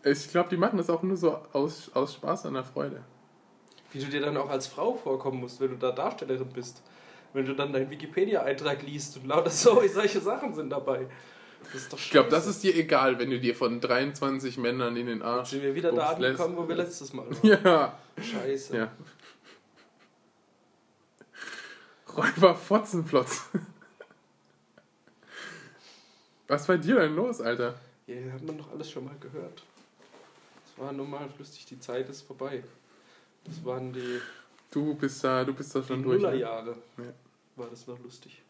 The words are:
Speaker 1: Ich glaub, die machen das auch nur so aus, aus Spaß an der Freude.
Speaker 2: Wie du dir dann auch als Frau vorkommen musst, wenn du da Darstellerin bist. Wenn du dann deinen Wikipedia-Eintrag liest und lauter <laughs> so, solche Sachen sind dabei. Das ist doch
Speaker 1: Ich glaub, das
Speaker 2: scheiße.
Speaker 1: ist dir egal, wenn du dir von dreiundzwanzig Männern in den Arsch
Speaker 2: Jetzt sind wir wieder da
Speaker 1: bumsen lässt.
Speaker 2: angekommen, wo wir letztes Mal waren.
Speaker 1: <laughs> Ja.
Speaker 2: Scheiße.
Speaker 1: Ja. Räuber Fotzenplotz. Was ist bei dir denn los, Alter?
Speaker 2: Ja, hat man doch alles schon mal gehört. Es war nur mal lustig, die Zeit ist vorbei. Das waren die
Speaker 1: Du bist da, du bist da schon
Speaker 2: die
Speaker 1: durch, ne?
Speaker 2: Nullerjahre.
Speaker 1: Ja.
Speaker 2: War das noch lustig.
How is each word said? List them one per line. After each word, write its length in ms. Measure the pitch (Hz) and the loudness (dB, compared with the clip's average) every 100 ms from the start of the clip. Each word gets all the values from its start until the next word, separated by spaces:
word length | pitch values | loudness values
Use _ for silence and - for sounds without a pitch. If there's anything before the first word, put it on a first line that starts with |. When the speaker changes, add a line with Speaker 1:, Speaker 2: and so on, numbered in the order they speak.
Speaker 1:
Ich 260 | 143 143 - | 2 0 0
glaub, 200 | 175 170 | 0 2
die 80 | 175 | 2
machen 200 | 190 202 | 2 2
das 120 | 170 | 0
auch 120 | 165 | 0
nur 160 | 185 190 | 0 2
so 220 | 165 - - | 2 0 -4
aus, 360 | 139 143 156 - | -2 -2 -4 -4
aus 200 | 127 135 | -2 -2
Spaß 320 | - 147 170 - | -4 -4 -4 -4
an 80 | |
der 100 | 67 - | -6 -6
Freude. 360 | - 71 - - - _ _ _ _ _ - - | -6 -6 -8 -16 -20 _ _ _ _ _ -20 -16
Speaker 2:
Wie 80 | 139 | -10
du 60 | 139 | -4
dir 160 | 143 | -2
dann 160 | 143 147 | 0 0
auch 120 | 139 | -2
als 180 | 135 - | -2 -4
Frau 260 | - 202 | -2 -2
vorkommen 460 | 240 151 131 135 131 | -2 -2 -2 -2 -4
musst, 200 | 123 - | -8 -2
wenn 100 | 135 | -4
du 60 | 123 | 0
da 140 | 127 | -2
Darstellerin 580 | 123 185 - 135 131 127 | 0 -4 -4 -4 -4 -4
bist. 340 | 127 120 - - - - - - | -8 -12 -14 -20 -20 -20 -20 -8
Wenn 120 | 135 135 | -4 -2
du 100 | 135 | -2
dann 180 | 143 | 0
deinen 160 | 135 135 | 0 -2
Wikipedia-Eintrag 960 | 139 156 - 202 196 139 139 151 139 | -6 -6 0 2 2 0 0 -2 -2
liest 340 | 147 147 - - | -4 -8 -10 -10
und 80 | 131 | 0
lauter 220 | 151 165 | 2 2
<laughs> 0 | |
so, 320 | - 240 226 208 | 8 8 10 6
solche 320 | 190 208 196 | 4 2 2
Sachen 340 | 170 262 277 | -2 -2 -4
sind 160 | 156 151 | -6 -4
dabei. 380 | 143 135 127 127 - - - - - | -4 -2 -2 -4 -12 -20 -20 -20 -20
Das 120 | - 135 | -14 -14
ist 100 | - | -12
doch 40 | 143 | -10
Speaker 1:
Ich 140 | - | 6
glaub, 180 | 151 120 | 8 8
das 100 | 156 208 | 4 2
Speaker 2:
scheiße. 40 | |
Speaker 1:
ist 120 | 190 | 0
dir 120 | 190 170 | 2 2
egal, 420 | 160 147 135 123 | 4 6 6 2
wenn 100 | 123 | 0
du 80 | 123 | 0
dir 160 | 123 117 | 0 0
von 240 | 123 120 | 0 0
dreiundzwanzig 760 | 123 123 139 143 139 135 131 127 | 0 2 0 -2 -4 -2 -6 -4
Männern 380 | 120 123 123 120 | -2 0 -2 -4
in 100 | 120 | -6
den 140 | 113 | -4
Arsch 180 | 117 123 | -2 -4
Speaker 2:
Jetzt 100 | 127 | -4
sind 100 | 135 | -4
wir 100 | 139 135 | -2 0
wieder 160 | 170 | 0
da 140 | 165 151 | 2 0
Speaker 1:
bumsen 140 | 165 | 2
lässt. 180 | 127 131 | 0 2
Speaker 2:
angekommen, 160 | 170 175 | -2 -2
wo 120 | 165 | -4
wir 60 | 170 | -2
letztes 380 | 175 - 139 | -4 -6 -12
Mal 120 | 123 - | -12 -10
waren. 80 | - | 4
Speaker 1:
<laughs> 220 | 214 202 | 8 8
Ja. 340 | 190 165 135 - - - | 8 6 4 -2 -18 -12
Speaker 2:
Scheiße. 560 | 220 233 131 135 - 120 | -8 -6 -4 -4 -4 -4
Speaker 1:
Ja. 140 | 113 - - - - - - - _ _ _ _ _ _ _ _ _ _ _ _ _ _ _ _ - - - - - - - - - - | -4 -6 -20 -20 -20 -20 -20 -20 _ _ _ _ _ _ _ _ _ _ _ _ _ _ _ _ -20 -16 -14 -14 -16 -18 -20 -20 -10 0
Räuber 400 | - - 180 170 | 0 8 8 8
Fotzenplotz. 880 | - 208 214 175 160 139 123 - - 180 - - - _ - _ _ _ _ _ _ - _ _ _ _ _ - - - - - - - - _ _ _ _ | 2 2 2 -4 2 2 2 -4 -6 -8 -8 -18 -20 _ -20 _ _ _ _ _ _ -20 _ _ _ _ _ -16 -16 -16 -20 -20 -20 -20 -20 _ _ _ _
Was 140 | 143 | -2
ist 60 | 147 | 4
bei 100 | 180 | 2
dir 180 | 156 247 | 6 4
denn 160 | 160 151 | 4 2
los, 260 | 240 226 | -2 -2
Alter? 340 | 113 120 120 123 - _ - | -2 0 -2 -4 -18 _ -14
Speaker 2:
Ja, 80 | 123 131 | -12 -10
hat 80 | 131 | -10
man 140 | 143 151 | -10 -12
doch 140 | 151 | -12
alles 180 | 147 156 | -12 -10
schon 160 | - 135 | -10 -12
mal 100 | 147 | -14
gehört. 440 | 139 151 170 - - _ - _ - - - - - - - | -14 -12 -12 -16 -20 _ -20 _ -20 -20 -20 -20 -20 -20 -20
Es 160 | - | -14
war 100 | 135 | -10
nur 160 | 139 139 | -8 -8
mal 220 | 147 143 143 | -10 -12 -14
lustig, 280 | 127 - - | -20 -20 -20
die 120 | 127 | -18
Zeit 300 | - 123 131 | -8 -6 -6
ist 140 | 139 | -10
vorbei. 400 | - 135 135 127 - - _ _ _ - _ _ | -16 -10 -8 -8 -12 -20 _ _ _ -20 _ _
Das 200 | - - | -16 -12
waren 300 | 123 127 127 | -8 -6 -6
die 260 | 127 123 123 - - - _ _ | -8 -6 -6 -8 -16 -20 _ _
Speaker 1:
Du 240 | 147 151 147 | -2 -2 -2
bist 280 | 139 135 | -4 -2
da, 200 | 131 131 | 0 2
du 100 | 127 | 0
bist 220 | 135 135 135 | -4 -4 -6
da 80 | |
schon 140 | 131 131 | -2 -2
Speaker 2:
die 40 | |
Speaker 1:
durch, 180 | 135 127 | 2 4
ne? 60 | 196 | 4
Speaker 2:
Nullerjahre. 460 | 135 117 113 113 117 - - | 0 -2 -6 -8 -12 -14 -16
Speaker 1:
Ja. 60 | 120 117 _ _ _ - | -16 -16 _ _ _ -14
Speaker 2:
War 120 | 120 | -14
das 160 | 117 - | -14 -16
noch 120 | 123 | -16
lustig. 420 | 123 - - - | -16 -20 -20 -20